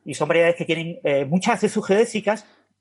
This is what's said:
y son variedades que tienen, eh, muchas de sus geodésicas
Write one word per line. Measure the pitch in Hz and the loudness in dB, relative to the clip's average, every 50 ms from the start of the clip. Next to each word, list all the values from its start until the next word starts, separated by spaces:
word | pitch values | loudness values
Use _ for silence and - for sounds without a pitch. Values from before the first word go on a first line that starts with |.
| - | -12
y | 156 139 | -10 -6
son | - 156 147 | -2 0 2
variedades | 165 165 170 170 170 | 4 4 4 4 2
que | 170 170 | 0 -2
tienen, | - 165 160 160 165 - - - | -4 -4 -4 -4 -6 -8 -4 -2
eh, | 151 143 139 139 | 0 0 0 0
muchas | 135 160 185 - 240 233 - | 0 0 0 2 0 0 0
de | 214 208 | 0 -2
sus | - 220 - | -2 -2 0
geodésicas | - 190 208 233 226 - 214 - 202 214 214 - _ _ _ _ _ _ _ | 2 2 2 2 2 -2 -4 -2 -2 -2 -2 -6 _ _ _ _ _ _ _